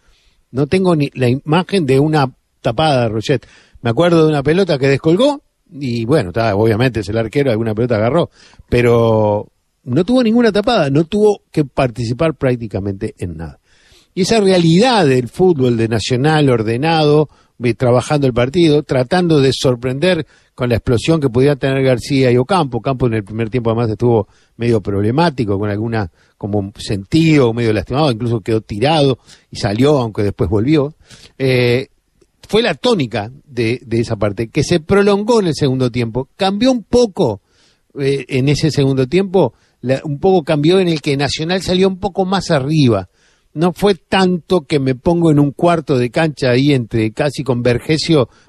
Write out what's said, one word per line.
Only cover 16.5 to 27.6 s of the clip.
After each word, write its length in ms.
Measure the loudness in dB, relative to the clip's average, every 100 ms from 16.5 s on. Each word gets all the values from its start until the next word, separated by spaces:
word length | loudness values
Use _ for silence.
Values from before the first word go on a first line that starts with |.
| 2 0 -2 0 2 2 2 0 _ _ -6
eh, 120 | -4
trabajando 520 | 0 0 0 0 0 0
el 60 |
partido, 500 | 0 0 2 2 2
tratando 580 | 0 -2 0 0 2 2
de 120 | 2
sorprender 760 | 2 0 -2 -4 -2 -2 -2 -4 _ _
con 160 | -6 -2
la 60 | -2
explosión 440 | 0 -2 0 0
que 80 | 0
podía 280 | 2 0 0
tener 280 | -2 0
García 460 | 0 0 -2 0 2
y 60 | 2
Ocampo. 420 | 2 0 -2 -4
Ocampo 280 | -6 -2 -2
en 80 |
el 100 | -2
primer 260 | -6 -6 -6
tiempo 200 | -4 -2
además 200 | -2 -2
estuvo 360 | 0 2 2 0 _ _ -6
medio 240 | 0 0
problemático, 800 | -2 -2 -2 0 0 -2 -4 -2
con 120 | -4
alguna, 400 | -4 -4 -4 -6 _ _ _
como 360 | -6 -4 -6 -8
sentido, 760 | -8 -8 -2 0 4 4 2
medio 200 | 0